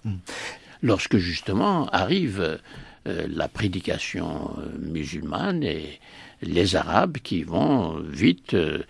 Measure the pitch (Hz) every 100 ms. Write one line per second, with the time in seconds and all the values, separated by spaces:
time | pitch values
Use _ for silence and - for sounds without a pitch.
0 | 110 92 - - - - - - 120 98
1 | - 110 87 85 - 98 202 175 - 90
2 | 95 190 147 98 80 80 - - - -
3 | - 85 78 78 78 - 107 90 - 82
4 | - 92 82 78 76 76 73 73 80 80
5 | 69 76 76 82 196 180 123 78 76 -
6 | - - - - - 85 92 87 80 92
7 | 185 147 - 87 78 82 151 135 98 78
8 | 78 71 120 - - 98 78 76